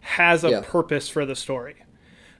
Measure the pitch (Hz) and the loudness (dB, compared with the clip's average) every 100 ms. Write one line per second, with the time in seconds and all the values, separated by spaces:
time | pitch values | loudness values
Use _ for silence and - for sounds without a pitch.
0 | - - 170 165 160 110 - 175 - 143 | -4 2 4 4 4 0 0 0 0 -2
1 | - 156 139 131 - 131 127 - _ _ | -4 -4 -4 -6 -6 -8 -10 -18 _ _
2 | _ - - | _ -20 -20